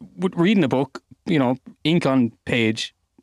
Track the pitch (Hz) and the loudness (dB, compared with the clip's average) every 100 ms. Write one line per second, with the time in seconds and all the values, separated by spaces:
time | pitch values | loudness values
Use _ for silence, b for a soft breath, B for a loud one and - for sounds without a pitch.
0 | - - 185 170 175 208 139 131 139 - | -18 -6 -4 0 2 2 2 0 -2 -8
1 | _ - - 160 123 127 - - 156 170 | _ -12 -2 0 0 -2 -8 -8 -2 0
2 | 139 131 117 - - 123 110 110 - _ | 2 2 0 -4 -4 0 0 -2 -8 _
3 | _ _ | _ _